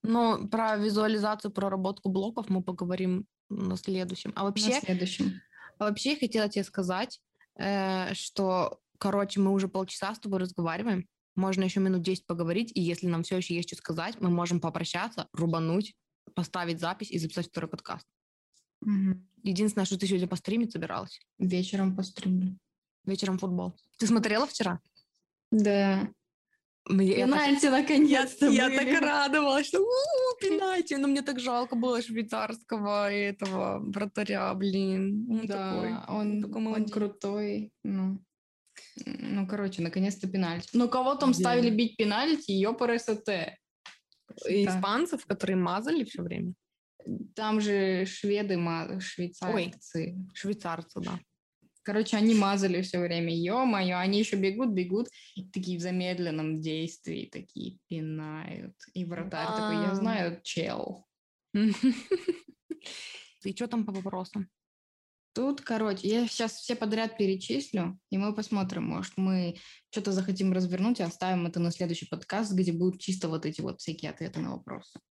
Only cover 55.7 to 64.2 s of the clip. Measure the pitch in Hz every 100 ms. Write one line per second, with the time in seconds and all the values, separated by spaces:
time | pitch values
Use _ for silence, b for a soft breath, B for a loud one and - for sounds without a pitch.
55.7 | 180 175 180 180 180 170 156 156 156 156
56.7 | 156 165 - - 165 - - - - -
57.7 | 185 _ 165 156 156 156 156 - - -
58.7 | - - 185 170 175 190 165 165 220 214
59.7 | 214 202 196 220 208 175 170 - - 160
60.7 | - - 185 _ _ _ _ _ 202 214
61.7 | 196 262 240 - 359 - 339 - - _
62.7 | 320 B B B B B B 196 190 240
63.7 | 233 208 196 190 185